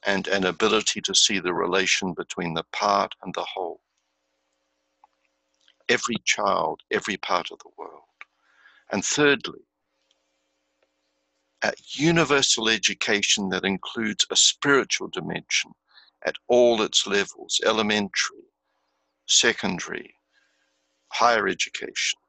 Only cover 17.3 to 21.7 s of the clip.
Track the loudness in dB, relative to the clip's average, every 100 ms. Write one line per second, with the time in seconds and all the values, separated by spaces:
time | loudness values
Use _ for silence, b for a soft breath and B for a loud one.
17.3 | -8 -6 0 2 2 2 0 -2 -4 -6
18.3 | -8 -20 _ _ _ _ _ _ _ 0
19.3 | 2 2 2 -4 -6 -8 -12 -12 _ _
20.3 | _ _ _ _ _ _ _ _ 2 2
21.3 | 4 0 -2 -6